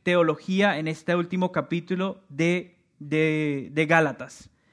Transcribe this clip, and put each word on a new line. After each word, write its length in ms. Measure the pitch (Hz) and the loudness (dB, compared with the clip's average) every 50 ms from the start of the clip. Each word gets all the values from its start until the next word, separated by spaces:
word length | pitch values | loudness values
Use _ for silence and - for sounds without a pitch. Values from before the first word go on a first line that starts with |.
teología 760 | - 180 175 175 170 160 151 - - - 185 190 202 202 165 151 | -2 2 4 4 4 4 2 -2 -2 -2 0 2 2 2 2 0
en 80 | 156 | -4
este 280 | 156 160 - - - 175 | -6 -6 -6 -2 -2 0
último 360 | 175 170 175 185 180 185 180 | 0 0 -2 -2 -2 -2 0
capítulo 720 | 180 170 143 - 170 170 - - 185 180 190 196 190 - _ | -2 -2 -2 -2 -4 -4 -4 -4 -4 -4 -4 -6 -6 -10 _
de, 480 | - 143 139 165 170 175 180 175 - _ _ _ _ _ | -12 -4 0 0 0 0 0 -4 -10 _ _ _ _ _
de, 720 | - 147 143 151 156 156 156 156 156 151 147 143 139 127 - | -16 -8 -2 0 2 2 2 0 0 -2 -2 -4 -4 -6 -6
de 140 | 143 151 160 | -2 -2 2
Gálatas. 640 | 151 165 165 160 143 123 - 123 131 - - - - _ _ _ _ | 4 4 4 4 2 -2 -6 -14 -16 -16 -20 -20 -20 _ _ _ _